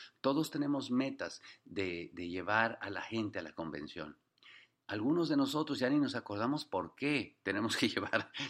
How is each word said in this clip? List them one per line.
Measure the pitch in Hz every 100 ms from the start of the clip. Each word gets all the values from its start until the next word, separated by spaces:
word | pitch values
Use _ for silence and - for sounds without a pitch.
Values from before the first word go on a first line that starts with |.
| - _
todos | 135 139 156
tenemos | 143 143 143 113
metas | 123 135 135 85 - - -
de, | - 87 95 87 82
de | 87 87
llevar | 90 87 107 113 -
a | 101
la | 95
gente | - 113 107 98
a |
la | 82
convención. | 76 82 78 76 - 76 76 _ _ - - - _ -
Algunos | 104 113 170 160
de | 143
nosotros | 135 151 156 139
ya | 127
ni | 147
nos | 135 120
acordamos | - 101 117 147
por | - 95 82 -
qué | 139 147 95 -
tenemos | - 98 110 -
que | 117
<laughs> |
llevar. | 101 98 113 104 -